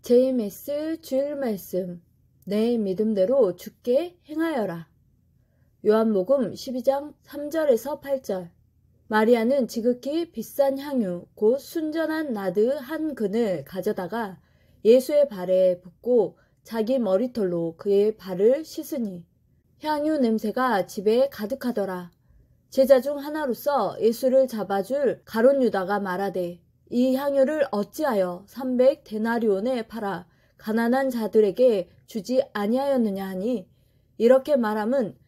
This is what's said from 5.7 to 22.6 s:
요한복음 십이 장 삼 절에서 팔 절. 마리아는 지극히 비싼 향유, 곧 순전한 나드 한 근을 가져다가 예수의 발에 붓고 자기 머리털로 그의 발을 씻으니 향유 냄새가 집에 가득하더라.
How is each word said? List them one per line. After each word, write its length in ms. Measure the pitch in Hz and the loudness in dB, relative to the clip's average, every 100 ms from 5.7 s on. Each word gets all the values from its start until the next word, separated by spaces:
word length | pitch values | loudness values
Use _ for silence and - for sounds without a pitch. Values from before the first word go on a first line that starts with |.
| _ 214 | _ 2
요한복음 680 | 214 226 202 185 277 208 - | 4 4 0 2 0 0 -6
십이 280 | - 254 | -8 -2
장 300 | 247 277 294 - | 0 -2 -4 -18
삼 280 | _ 285 294 | _ -12 -6
절에서 520 | 320 302 226 269 294 | -4 2 2 2 -10
팔 200 | 277 269 | -6 -6
절. 300 | - 190 170 _ _ _ _ _ _ | -4 -8 -8 _ _ _ _ _ _
마리아는 600 | 214 220 240 226 277 226 | 2 4 4 4 0 -2
지극히 600 | - 220 247 269 311 339 | -2 -2 -2 -4 -6 -6
비싼 480 | - 214 - 277 269 | -10 -12 0 0 0
향유, 500 | 285 269 196 175 - - | -4 -4 -4 -6 -12 0
곧 220 | 214 269 | 0 0
순전한 760 | - 339 311 311 311 311 302 | -4 -8 -6 -4 -4 -4 -4
나드 420 | 214 190 185 226 294 | -4 -4 0 0 0
한 360 | 247 311 311 269 | -6 -6 -6 -4
근을 480 | 208 214 226 170 | -4 -2 -2 -4
가져다가 800 | 139 190 185 208 175 226 208 180 _ _ _ _ | -8 -6 -4 -4 -6 -6 -8 -12 _ _ _ _
예수의 460 | 208 247 254 294 285 | 6 6 6 2 2
발에 500 | 202 180 185 185 180 | 0 0 2 2 2
붓고 580 | 180 _ 226 247 170 - _ _ | -8 _ 0 2 2 -4 _ _
자기 360 | - 226 220 262 | -10 -6 -2 0
머리털로 760 | 214 190 254 240 190 175 165 165 | 2 0 0 -2 -2 -2 -4 -6
그의 400 | 208 196 208 214 | 0 2 2 -2
발을 480 | 190 175 208 277 320 | -10 2 2 2 -2
씻으니 580 | - 302 294 220 180 170 _ _ _ _ _ | -12 -8 -6 -6 -8 -18 _ _ _ _ _
향유 360 | 302 302 302 311 | -4 -2 0 2
냄새가 680 | 240 220 214 240 254 220 220 | 2 0 -2 -2 0 0 -2
집에 440 | - 196 226 269 | -2 0 2 2
가득하더라. 840 | - 208 262 247 233 196 185 175 _ _ _ _ _ | -2 -10 -6 -4 -4 -4 -6 -12 _ _ _ _ _